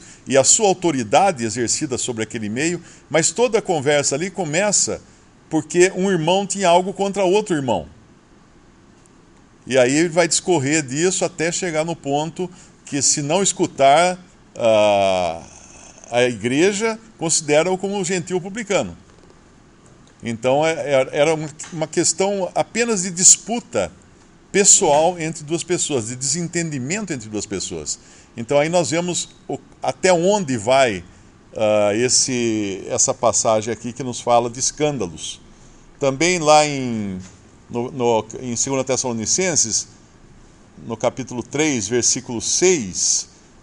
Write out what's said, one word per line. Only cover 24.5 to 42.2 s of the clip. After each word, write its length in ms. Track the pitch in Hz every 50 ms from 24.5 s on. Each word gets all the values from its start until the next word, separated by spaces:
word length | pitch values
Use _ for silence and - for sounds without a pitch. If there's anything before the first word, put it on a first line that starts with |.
pessoal 680 | - 190 202 185 - - 202 160 143 147 160 175 180 175
entre 240 | 156 160 156 - 151
duas 200 | 143 165 160 -
pessoas, 440 | - 180 165 - - 151 127 107 113
de 80 | 127
desentendimento 960 | 127 135 143 - 175 170 165 170 170 170 160 151 135 120 135 180 214 220 - 165
entre 160 | 127 104 110
duas 160 | 107 104 95
pessoas. 540 | - 98 90 - - 90 80 76 73 - - - - - - - - -
Então, 220 | 120 117 - 143 143
aí 120 | 147 160
nós 200 | 170 180 165 110
vemos 400 | 160 165 175 180 170 - - - - - - -
o, 120 | 147 - - - - - -
até 280 | 131 131 - - 185
onde 460 | 185 165 165 190 208 214 185 135 131 113
vai, 460 | 95 117 131 135 135 123 101 90 82 - - - - - - - - - -
ah, 380 | - 110 107 107 107 104 104 101
esse, 880 | 110 123 127 - - - - 131 120 120 113 110 110 104 98 95 95 - -
essa 240 | 127 113 - - 127
passagem 580 | - - 113 - - - 120 110 110 104 120
aqui 220 | 110 - - 123 113
que 80 | -
nos 180 | 139 123 120 -
fala 300 | - 127 120 120 120 123
de 100 | 113 131
escândalos. 800 | 123 - - - 151 151 147 127 101 87 78 76 - - - - - - - - - - - - - - - -
Também 400 | 139 135 135 135 160 175 185 175
lá 260 | 151 147 151 151 151
em, 540 | 147 143 135 131 123 117 110 104 98 92 92 92 - - - - - - - - -
no, 220 | - 120 120 127
no, 340 | - 135 123 120 117 110 107 - - -
em 140 | 127 123 120
segunda 280 | 110 - 135 139 131 131
Tessalonicenses, 1040 | 131 131 120 - 127 117 113 107 - - - 185 185 156 123 - 113 98 - - - - - - - - - - - - - - - - - - - - - 76 101
no 100 | 117 -
capítulo 460 | - 120 - - 127 113 123 120 110
três, 440 | - - 139 156 156 143 120 98 101
versículo 540 | 123 120 110 - - 135